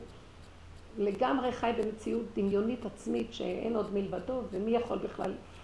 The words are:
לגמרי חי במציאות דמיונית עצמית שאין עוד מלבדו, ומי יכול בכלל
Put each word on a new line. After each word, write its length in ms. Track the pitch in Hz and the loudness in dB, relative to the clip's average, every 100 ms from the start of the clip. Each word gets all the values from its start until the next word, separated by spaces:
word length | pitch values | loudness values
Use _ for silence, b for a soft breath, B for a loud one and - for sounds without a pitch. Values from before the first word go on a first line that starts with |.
| - - - - - - - - - 226 | -6 -14 -18 -18 -18 -16 -16 -16 -10 0
לגמרי 540 | 202 196 254 277 247 | 2 4 4 4 2
חי 200 | 233 233 226 | 2 2 2
במציאות 460 | 214 214 226 226 220 | 0 -2 0 0 0
דמיונית 520 | - 196 202 226 247 214 | 2 4 4 4 2 -4
עצמית 460 | - 226 233 226 | -6 -2 0 0
שאין 440 | - 180 190 226 226 | -2 -2 0 2 2
עוד 180 | 208 | 2
מלבדו, 460 | 202 190 180 214 254 202 | 0 0 -2 -2 -2 -2
ומי 200 | 185 220 | -2 2
יכול 280 | 233 - 196 | 2 2 0
בכלל 340 | 185 - 185 - B B | -2 -2 -2 -2 B B